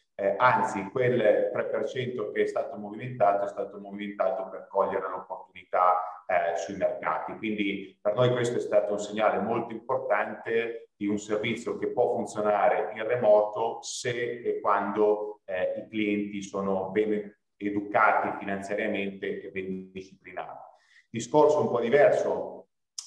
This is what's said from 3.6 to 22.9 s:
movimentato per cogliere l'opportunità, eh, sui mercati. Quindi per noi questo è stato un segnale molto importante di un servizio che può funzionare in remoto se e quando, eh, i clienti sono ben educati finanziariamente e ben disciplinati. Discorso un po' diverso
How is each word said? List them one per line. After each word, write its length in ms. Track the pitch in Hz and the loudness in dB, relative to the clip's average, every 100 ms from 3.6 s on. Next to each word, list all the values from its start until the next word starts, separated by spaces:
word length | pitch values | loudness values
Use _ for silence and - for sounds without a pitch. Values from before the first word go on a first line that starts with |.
| 95 101 | -8 -8
movimentato 720 | 101 101 104 101 95 - - | -12 -8 -8 -2 0 0 -6
per 180 | 92 - | -10 -4
cogliere 420 | 98 92 95 92 | 0 0 0 -4
l'opportunità, 1120 | 90 - 92 - 92 - 92 90 90 - - - | -8 -10 -14 -14 -20 -4 2 4 4 -2 -8 0
eh, 320 | 90 85 - | 2 2 -2
sui 180 | 104 90 | -4 -2
mercati. 600 | 87 - 82 82 - 95 | -2 0 -4 -4 -6 -6
Quindi 600 | 107 104 98 95 - - | -6 -2 -2 -4 -10 -6
per 120 | 104 117 | -2 2
noi 160 | 123 | 2
questo 260 | 123 120 - | 2 0 -2
è 40 | |
stato 320 | - 104 104 | 2 2 2
un 60 | 101 | -2
segnale 400 | - 107 107 92 | -4 0 2 2
molto 340 | 107 117 113 | 0 -2 -4
importante 1160 | 113 - 131 - 101 110 107 117 113 113 - - _ | -8 -4 -4 0 0 0 -6 -2 0 0 -6 -14 _
di 120 | 101 | -2
un 100 | 104 | -2
servizio 600 | - 107 117 107 - - | -2 -2 -2 -4 -4 -4
che 120 | 104 | -2
può 260 | 127 117 113 | 0 2 0
funzionare 760 | 104 110 104 101 104 113 - 110 | -4 -2 2 4 4 4 2 -2
in 100 | 110 | 0
remoto 720 | 123 107 107 107 113 113 - | 4 8 8 6 0 -2 -2
se 600 | - - 123 120 120 120 | -8 -6 -4 -2 -4 -4
e 180 | 107 104 | -2 -2
quando, 840 | 107 101 101 104 104 104 107 - - | 2 2 0 2 4 2 -2 -10 -6
eh, 380 | 92 92 92 | -2 -2 -4
i 40 | - | -6
clienti 520 | 110 104 104 101 101 | -2 0 0 -2 -6
sono 480 | - 98 98 95 95 | -6 -4 -2 -2 0
ben 440 | 110 107 104 - - _ _ | 0 2 0 -4 -14 _ _
educati 760 | 101 101 101 113 107 98 101 - | -4 -4 0 4 4 4 0 -4
finanziariamente 1040 | 101 98 101 104 110 98 98 98 98 95 | -6 -6 -4 -4 -2 -2 -4 -6 -6 -6
e 80 | - | -8
ben 420 | 95 95 95 95 | -8 -8 -8 -10
disciplinati. 720 | 95 - - 87 87 80 - - - _ _ _ | -16 -16 -20 -14 -12 -10 -14 -18 -20 _ _ _
Discorso 520 | 113 - 151 151 123 | -10 0 4 6 4
un 80 | 113 | 2
po' 100 | - | 0
diverso 880 | 113 143 131 - - - - - - _ _ | 2 6 6 4 2 -2 -6 -12 -18 _ _